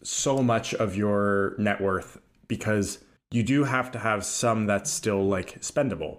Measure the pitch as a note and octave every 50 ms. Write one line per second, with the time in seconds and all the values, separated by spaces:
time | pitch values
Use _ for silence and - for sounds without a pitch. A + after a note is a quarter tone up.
0 | - - - - - D3 C3+ C3+ B2+ B2 A2+ A2+ - - - - A2+ G2 F2+ G2+
1 | G#2 G#2 G#2 G2+ G2+ G2+ G2+ G2 G2 - - - G#2 G2+ G2 - G2 G2 F#2+ F2+
2 | - - - - - _ _ _ - - A2+ G2+ - G#2+ G#2+ G#2 G2 F2+ - -
3 | - - _ _ _ _ - A#2+ G#2+ A2 C#3 D3 C#3+ B2+ C3 B2+ B2 B2+ - A2+
4 | A#2 A2+ G#2+ G2+ F#2+ - - - B2+ A#2 A2+ A2 G#2+ G#2 G2+ G2 - - - -
5 | - A2 G2+ G2 G2 G2 G2 F#2 F2+ - - - - - - D3+ C#3+ A#2+ F#2 D#2
6 | D#2 D2+ -